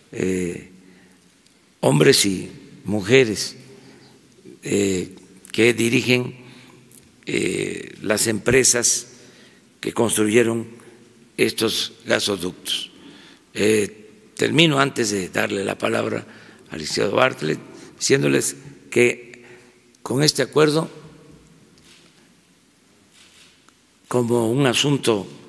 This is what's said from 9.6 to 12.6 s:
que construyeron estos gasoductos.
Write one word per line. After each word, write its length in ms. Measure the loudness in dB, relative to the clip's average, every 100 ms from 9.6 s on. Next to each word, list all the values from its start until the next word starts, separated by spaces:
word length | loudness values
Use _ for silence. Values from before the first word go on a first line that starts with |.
| _ _
que 140 | -6
construyeron 720 | 0 0 2 2 4 2 0 -8 -16 -20 -20 -20 _ _ -2
estos 560 | 0 0 -2 -2 -6 -8 -2
gasoductos. 840 | -2 0 -4 -6 -8